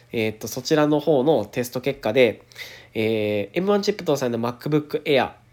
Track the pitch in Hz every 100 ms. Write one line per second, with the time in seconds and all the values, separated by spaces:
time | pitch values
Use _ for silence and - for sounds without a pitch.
0 | - 117 110 107 117 135 - 156 151 151
1 | 165 143 143 135 101 131 123 127 139 135
2 | 110 127 120 - - - - - - 113
3 | 110 113 104 104 101 175 190 202 196 202
4 | 175 139 127 117 120 120 151 151 147 156
5 | 165 135 95 - _